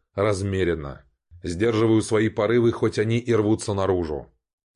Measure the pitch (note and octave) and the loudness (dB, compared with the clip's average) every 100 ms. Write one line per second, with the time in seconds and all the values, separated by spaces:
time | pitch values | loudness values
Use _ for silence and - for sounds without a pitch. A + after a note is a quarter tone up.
0 | _ - G#2 G2 G2 F#2+ F2 D#2+ C#2+ C#2 | _ -2 -2 0 -2 -2 0 -2 -6 -14
1 | _ _ _ - F2 F2 A#2 G#2+ A2+ A2 | _ _ _ -12 -8 -2 0 2 4 2
2 | G2+ A2 G#2+ - G#2 A#2+ A#2 A2+ A2+ - | 2 0 0 0 2 2 2 2 -2 0
3 | G#2+ A#2 A#2+ A2+ G#2 G#2+ - G2 F#2+ F2+ | 0 0 0 2 2 0 -2 -2 0 0
4 | E2 C#2+ B1+ _ _ _ _ | -2 -6 -12 _ _ _ _